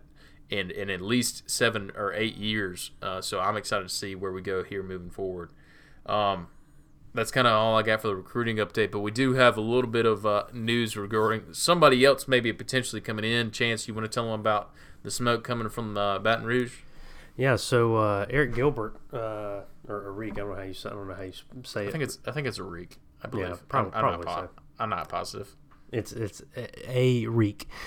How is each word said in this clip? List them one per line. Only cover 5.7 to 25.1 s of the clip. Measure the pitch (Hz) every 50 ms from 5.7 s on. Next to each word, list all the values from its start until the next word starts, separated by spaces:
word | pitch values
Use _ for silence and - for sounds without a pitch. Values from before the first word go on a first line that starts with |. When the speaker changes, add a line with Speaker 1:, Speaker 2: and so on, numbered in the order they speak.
| - - - - - - -
Speaker 1:
Um, | - 104 107 104 101 98 90 85 - - - - - - - - - - - - - -
that's | 117 113 -
kinda | - 131 123 120
all | 113 107 110 113 110
I | 110 107
got | 110 110 110
for | -
the | 110 98
recruiting | 92 - - - 120 117 117 110
update, | 107 104 101 - 117 104 101
but | 110 104
we | 101 107
do | 110 123 135 131 127
have | 131 127 120 113
a | 110
little | 107 113 120 127 123 113
bit | 113 117 113
of, | 113 107 98 107
uh, | 107 104 104 - - 123
news | 120 110 113 117 120 117 107 104
regarding | 107 101 98 110 110 107 107 110 110 92 - -
somebody | - - - 175 175 156 143 131 123 131
else | 139 131 - -
maybe | - 131 123 113 113
potentially | 104 - 101 - - 127 120 - - 110
coming | - - 110 107 107
in. | 110 117 117 117 107
Chance, | - - 120 117 113 110 -
you | - 107
wanna | 110 110
tell | 107 - 123 117 113
them | 110 107
about | 104 110 107 104 104 - - - - - - - -
the | 104
smoke | 98 - 123 120 120 113 117
coming | - 123 117 110 107
from, | - 120 113 107 104
uh, | 101 101 101 98
Baton | 98 98 110 113 113 110
Rouge? | 113 123 127 123 117 - - - - - - - - - - - - -
Speaker 2:
Yeah, | - 127 135 123
so, | 98 - - 131 120 117 113 113
uh, | 110 107 104 104 98 101 -
Eric | 127 143 147 120 113
Gilbert, | 117 131 147 127 117 107 110 - - - -
uh, | 143 120 113 110 107 104 104 101 101 98 98 - - - - -
or | 104 101 101 101 98
Arik, | 104 110 104
I | 101
don't | 104 101 104
know | 95
how | 98
you | 95 95 92
say, | - - 104
I | 104
don't | 104 98
know | 95 90
how | 90 95
you | 92
s-, | 90 - - - - 127 123
say | - - 110
Speaker 1:
I | 101
Speaker 2:
it. | 101
Speaker 1:
think | - 160 135
it's, | - - - -
I | -
think | 117 151 143
it's | 120 - 95
Arik, | 90 - 87 85 90 - - - - - - - -
I |
believe. | 110 - 107 92
Speaker 2:
Yeah, | 90 87
Speaker 1:
I'm, | - -
Speaker 2:
prob-, | - - 135 107
Speaker 1:
I'm | 92
not | - 107
Speaker 2:
probably | 113 127 - 82 87
Speaker 1:
po-, | 90 87 87 87 87 -
Speaker 2:
so. | - - - - -
Speaker 1:
I'm | 117 107
not | 98 85 82
positive. | -